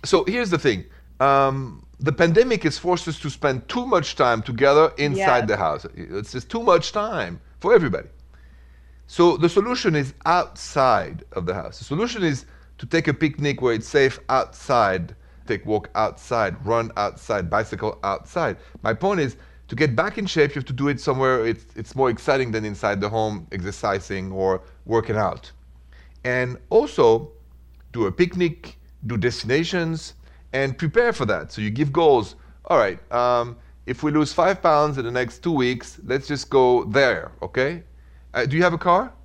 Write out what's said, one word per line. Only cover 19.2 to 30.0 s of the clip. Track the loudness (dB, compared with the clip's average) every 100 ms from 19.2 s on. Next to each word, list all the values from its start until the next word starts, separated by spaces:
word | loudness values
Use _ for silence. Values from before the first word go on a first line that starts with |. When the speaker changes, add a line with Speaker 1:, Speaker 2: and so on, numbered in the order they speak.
Speaker 1:
is | -2 -6 -20 -20 -12
to | 0
get | 0
back | 2 -2 -4
in |
shape, | -4 0 0
you | 0
have |
to | -8
do | -4 -2
it | -2
somewhere | -2 0 2 2
it's, | 0 -4 -10 -16
it's | -10
more | 0 0
exciting | 0 0 0 0
than | -4
inside | -6 -2 -2 0
the | -2
home, | -2 -2 -4 -10
exercising | -10 -10 -6 -4 -4 -4 -8 -8
or | -2 0 -2 -6 -20 -2
working | -2 0 -2
out. | -2 -4 -16 -20 -20 -20 -20 -20 -20 -10
And | -4 -2 -4 -8 0
also | 0 2 4 4 4 0 -20 -20 -20 -20 -20 -12
do | -4 -4
a |
picnic, | 0 -2 0 -4 -4 -18 -20 -20 -14 -6
do | -2
destinations, | -2 -4 -2 0 0 -2 -2 -6